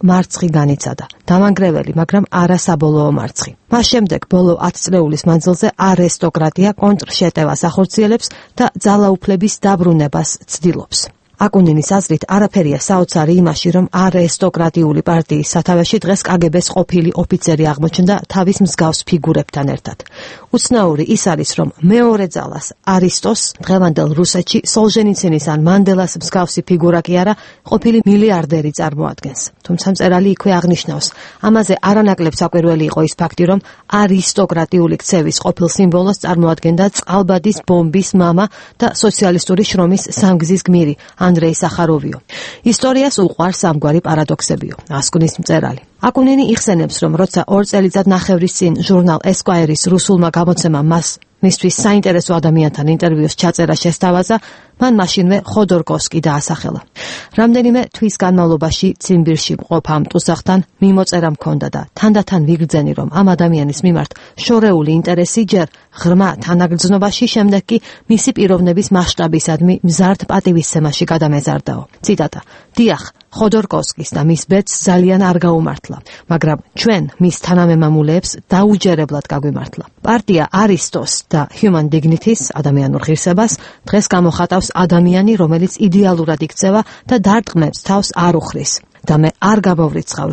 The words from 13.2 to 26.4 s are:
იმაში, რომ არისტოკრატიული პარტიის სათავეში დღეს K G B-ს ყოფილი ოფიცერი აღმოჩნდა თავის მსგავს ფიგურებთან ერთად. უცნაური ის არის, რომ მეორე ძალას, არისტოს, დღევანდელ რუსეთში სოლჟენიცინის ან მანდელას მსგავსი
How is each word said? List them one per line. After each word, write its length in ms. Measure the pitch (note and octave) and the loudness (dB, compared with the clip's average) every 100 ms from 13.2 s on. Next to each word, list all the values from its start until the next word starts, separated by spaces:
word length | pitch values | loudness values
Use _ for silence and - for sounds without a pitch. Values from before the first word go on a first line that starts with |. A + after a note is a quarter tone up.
| D#3 F3+ | 2 4
იმაში, 240 | F3 D3+ F3 F3+ | 2 0 0 0
რომ 100 | F#3 | 0
არისტოკრატიული 1120 | F#3 F#3 F3+ E3+ - F#3 D#3 E3 E3+ D#3 D3 | 0 0 2 0 0 -2 0 -2 0 0 0
პარტიის 480 | E3+ E3 D#3 D3+ D3+ | 0 0 0 -4 -2
სათავეში 440 | E3+ D#3+ F3 E3+ A3 | -2 0 0 2 -2
დღეს 200 | E3 G3 | 0 -2
K 60 | - F3+ | -2 0
G 80 | E3+ | 0
B-ს 240 | E3+ - | 0 -2
ყოფილი 380 | - F3 F3 E3 | -2 0 0 0
ოფიცერი 520 | - F3 F3+ - D#3 D#3 | -2 -2 -2 0 0 0
აღმოჩნდა 420 | C#3+ E3 - F3+ G3+ | 0 -2 0 0 0
თავის 340 | - G3 F3+ G3 | -2 -2 0 2
მსგავს 360 | F#3+ - D#3+ D#3 | 0 0 -2 -2
ფიგურებთან 640 | - E3+ D#3+ D3+ C#3+ D3 C#3 | -2 -2 0 -2 -2 -4 -4
ერთად. 300 | C3+ - - - - - - - B3 | -6 -8 -16 -18 -20 -20 -20 -6 -4
უცნაური 480 | - A#3+ F#3 D3 | 0 2 2 0
ის 180 | D#3 A3 G3+ | 0 0 0
არის, 220 | D#3 D3+ - | -2 -4 -4
რომ 80 | D#3 - E3 | -4 0 2
მეორე 340 | A3+ A#3+ G#3+ F#3 | 4 4 2 -2
ძალას, 340 | D#3+ C3+ - - - - | -6 -10 -12 -14 -10 -2
არისტოს, 520 | F#3 F3+ - F#3+ A3+ - - | 2 2 0 -2 -2 -4 -8
დღევანდელ 500 | E3 F#3+ F3+ D3+ D3+ D#3 | -2 0 2 2 0 0
რუსეთში 420 | F3+ F3+ F3 A3+ | 0 -2 -2 -2
სოლჟენიცინის 840 | - A3+ G#3 G#3 G#3+ F#3+ F#3 D#3 D3+ | -2 0 2 2 0 0 0 -2 -2
ან 80 | D3+ D#3+ | 0 2
მანდელას 440 | G3 G3 F#3 F3+ E3+ | 4 4 2 0 -6
მსგავსი 360 | - G3 | -4 -2